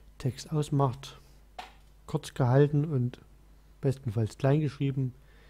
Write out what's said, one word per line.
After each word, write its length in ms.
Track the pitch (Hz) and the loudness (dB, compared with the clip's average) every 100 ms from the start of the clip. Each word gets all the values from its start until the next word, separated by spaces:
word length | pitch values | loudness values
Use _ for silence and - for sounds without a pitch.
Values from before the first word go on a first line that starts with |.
| - - | -20 -6
Text 340 | 135 - - | -6 -4 -4
ausmacht, 680 | 156 147 139 139 - - - - - - - - - - - - | -2 0 2 0 -2 -12 -20 -20 -20 -20 -18 -18 -20 -20 -20 -6
kurz 280 | 156 - | -6 -6
gehalten 500 | - 127 131 147 143 | 0 4 6 6 4
und 380 | 156 135 123 - - - - - - - | 0 0 -2 -6 -20 -20 -20 -20 -20 -4
bestenfalls 580 | 139 127 - 107 107 - | -2 -2 -4 -2 -2 0
klein 220 | 135 151 | 2 2
geschrieben, 540 | 151 - 139 135 131 - - - | 0 -2 -4 -2 -4 -6 -20 -20